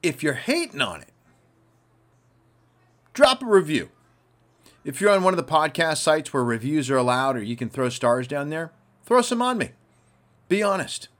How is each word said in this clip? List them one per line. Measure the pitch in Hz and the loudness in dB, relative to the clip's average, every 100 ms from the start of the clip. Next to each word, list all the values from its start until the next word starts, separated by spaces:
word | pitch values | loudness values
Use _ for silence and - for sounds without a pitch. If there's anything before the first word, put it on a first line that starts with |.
If | 175 135 | -4 -2
you're | 151 | -2
hating | 131 - 311 330 143 | -2 -2 -2 -2 -4
on | 117 82 | -6 -6
it, | - _ _ _ _ _ _ _ _ _ _ _ _ _ _ _ _ _ _ _ _ | -16 _ _ _ _ _ _ _ _ _ _ _ _ _ _ _ _ _ _ _ _
drop | - 285 - | 4 4 4
a | 247 | 2
review. | 202 156 151 - _ _ _ _ _ _ _ _ _ - | 2 2 -4 -4 _ _ _ _ _ _ _ _ _ -14
If | 135 | 0
you're | 202 | 2
on | 196 | 4
one | 185 | 4
of | 185 | 0
the | 127 | 2
podcast | 156 156 - 165 156 | 2 2 0 0 0
sites | - 156 147 | 2 0 0
where | 139 | -2
reviews | 120 117 123 151 127 | 0 -2 -2 -2 0
are | 135 | 0
allowed | 123 123 135 127 | 2 2 0 -2
or | |
you | 104 117 | -4 -6
can | 117 | -8
throw | - 127 | -2 -4
stars | 123 123 120 127 | 0 0 0 -2
down | 147 147 | -6 -6
there, | 160 160 _ _ _ | -8 -10 _ _ _
throw | - 247 | 0 2
some | 240 233 | 2 0
on | 247 247 | -2 -2
me. | 143 - _ _ _ _ _ _ _ | -6 -8 _ _ _ _ _ _ _
Be | 196 | 0
honest. | 208 190 156 - - _ | 2 0 -4 -10 -14 _